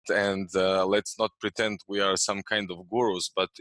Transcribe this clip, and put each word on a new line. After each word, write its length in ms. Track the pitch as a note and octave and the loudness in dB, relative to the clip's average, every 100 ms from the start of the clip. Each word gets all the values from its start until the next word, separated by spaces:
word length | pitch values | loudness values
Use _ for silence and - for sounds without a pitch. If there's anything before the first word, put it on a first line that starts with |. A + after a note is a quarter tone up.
| - | -2
and, 400 | G#2 G2+ G2 F#2 | 0 2 0 -2
uh, 320 | F#2+ F#2+ F#2+ F#2 | 0 2 4 4
let's 320 | G#2 - - | 2 0 -4
not 140 | A2 - | -4 -2
pretend 400 | G#2+ - A2 G2+ - | -6 -2 -2 -2 -4
we 100 | G2+ | 0
are 180 | G2 F#2 | 2 2
some 260 | - G2 - | 0 -2 -2
kind 220 | G#2+ F#2+ | -2 -2
of 180 | F2 F2 | -10 -4
gurus, 440 | A#2 A#2 F2+ - | 0 0 0 -2
but 160 | F#2+ F#2 - | -2 -2 -4